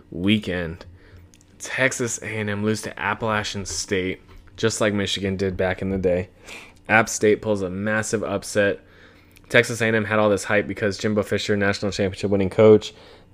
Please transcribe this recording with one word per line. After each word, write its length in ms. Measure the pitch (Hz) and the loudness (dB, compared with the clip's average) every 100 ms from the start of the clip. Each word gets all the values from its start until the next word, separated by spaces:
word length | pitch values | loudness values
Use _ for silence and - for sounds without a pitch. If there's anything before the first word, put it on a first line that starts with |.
| - | -14
weekend. 760 | 78 95 107 104 90 82 90 - - - - - - _ - | -2 2 2 0 -4 -6 -8 -16 -20 -20 -20 -20 -20 _ -18
Texas 600 | - - 131 - 117 - | -10 -2 0 0 -4 -6
A 40 | 104 | -8
and 220 | 107 104 | -6 -4
M 140 | 101 | -2
lose 180 | 107 110 | -2 -2
to 180 | 107 - | -6 -6
Appalachian 680 | 98 107 113 107 104 101 92 | -4 -4 -2 -4 -4 -8 -8
State, 560 | 87 - 95 92 - - - - - | -8 -4 -2 -2 -6 -14 -20 -20 -4
just 240 | 113 - | -2 0
like 120 | 110 | 0
Michigan 440 | 101 95 - 98 95 | 0 -2 -2 -2 -2
did 180 | 95 90 | -2 0
back 280 | 92 92 | -2 -2
in 80 | 95 | -4
the 80 | 98 | 0
day. 300 | 90 90 92 - - - - - - | 2 0 -2 -12 -20 -20 -20 -14 0
App 180 | 110 107 | 2 2
State 340 | - 107 98 | 2 2 2
pulls 200 | 110 101 | 0 -2
a 80 | 90 | -4
massive 540 | 92 107 107 104 110 | -4 -4 -2 -2 -4
upset. 560 | 90 98 - 104 101 - - - - - _ - - | -4 -6 -2 0 2 0 -8 -20 -20 -20 _ -20 0
Texas 300 | 123 120 113 | 2 2 0
A 40 | 113 | 0
and 100 | 113 | 0
M 100 | 107 | 2
had 120 | 107 | 2
all 120 | 107 | 4
this 160 | 98 - | 2 2
hype 220 | 107 - | 0 0
because 300 | 98 104 95 | -2 -2 -2
Jimbo 240 | 110 104 | 0 0
Fisher, 340 | 98 104 - 104 | 0 -2 0 0
national 360 | 101 98 101 | 0 0 -2
championship 400 | - 98 95 101 | -2 -2 -2 0
winning 180 | 101 92 | 2 2
coach. 440 | - 110 107 - - - - - | 6 8 8 6 -12 -20 -20 -2